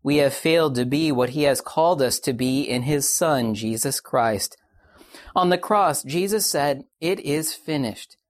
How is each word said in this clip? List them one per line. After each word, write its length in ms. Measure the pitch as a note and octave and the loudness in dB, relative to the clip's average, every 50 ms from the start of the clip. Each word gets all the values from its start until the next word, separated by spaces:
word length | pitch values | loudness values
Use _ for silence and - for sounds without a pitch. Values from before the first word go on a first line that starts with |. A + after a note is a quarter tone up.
We 160 | - C#3 C#3+ | 0 2 2
have 160 | D3 C#3+ C3+ C3+ | 4 4 2 0
failed 400 | - - D#3+ D#3+ E3+ D#3+ D#3 C3 | 0 0 2 4 4 4 2 0
to 120 | A#2+ B2 | 0 -2
be 260 | B2 C3+ D3+ D#3+ D#3 | 0 0 0 2 2
what 180 | C#3+ B2 B2 A#2+ | 2 0 0 0
he 140 | C3 D3+ D3 | 0 0 2
has 180 | C#3+ C3 C3 | 2 2 0
called 400 | - - - D#3+ D#3+ E3+ F3+ D3 | -4 -4 0 2 2 2 2 2
us 160 | C3 A#2+ - - | 0 0 0 -2
to 120 | - D3 B2+ | -2 -4 -2
be 300 | A#2 B2+ B2+ C3 C#3 C#3+ | 0 0 0 0 0 0
in 180 | - B2 B2 | -2 -4 -2
his 260 | A#2+ D3 D3+ C#3+ C3+ | 0 0 0 0 0
Son, 460 | - - - F3+ D#3+ D3 C3 A#2 A2+ G#2+ | 0 0 0 2 2 2 2 0 0 -2
Jesus 460 | G#2 A2 A2 A2+ A2+ - C#3 C3+ - | -2 -4 -4 -4 -2 -4 -4 -4 -6
Christ. 580 | _ - - B2+ A#2 A2+ G#2+ G2 - - - _ _ _ _ _ _ _ _ - - _ - - - - - | _ -2 0 2 2 2 0 -2 -4 -6 -10 _ _ _ _ _ _ _ _ -20 -20 _ -20 -20 -20 -4 0
On 140 | F#3 F3+ F3+ | 0 2 2
the 100 | F3+ F3+ | 2 0
cross, 420 | - - G#3+ G#3 G3 E3 C#3+ - | 0 0 2 4 4 2 0 -2
Jesus 480 | - C3 D3 F3 F#3 G3 G#3+ G#3+ G3+ - | -6 -4 -4 -2 -2 0 0 0 0 0
said, 360 | - D3+ C#3+ D3 C#3 C3+ - _ _ _ | 0 0 0 0 0 -2 -8 _ _ _
"It 200 | D#3+ E3+ F#3+ - | -4 -4 -4 -2
is 340 | - D3+ C#3+ D#3 D#3 D#3 - | -2 -2 -2 -2 -2 -4 -8
finished." 640 | - - - D#3 D3 C3 A2 F#2+ - - _ - _ _ | -8 -6 -4 -2 -2 -2 -4 -6 -10 -16 _ -20 _ _